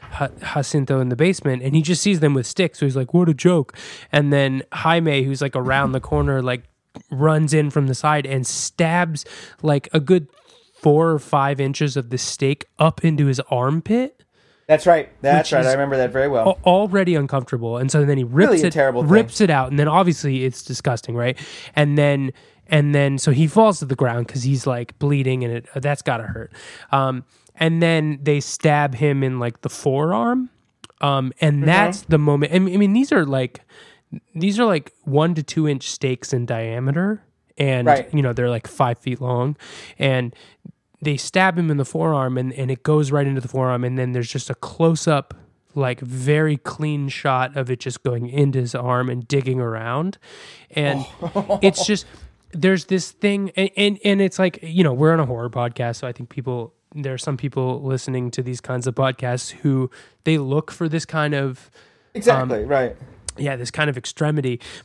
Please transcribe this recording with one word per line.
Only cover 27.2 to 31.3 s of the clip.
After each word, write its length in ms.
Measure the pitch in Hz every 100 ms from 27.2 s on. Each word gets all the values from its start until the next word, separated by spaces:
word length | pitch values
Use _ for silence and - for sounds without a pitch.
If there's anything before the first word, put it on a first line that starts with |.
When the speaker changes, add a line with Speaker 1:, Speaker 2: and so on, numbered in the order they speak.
| - _ _ -
Speaker 1:
and 260 | 165 165
then 380 | 165 165 151 143
they 180 | 147 147
stab 520 | - - 156 147 143 120
him 280 | 147 139
in, 160 | 135 127
like, 220 | 120 -
the 80 | -
forearm. 800 | - 147 135 156 208 233 254 247 _ _ _ - -
Um, 300 | 143 139 131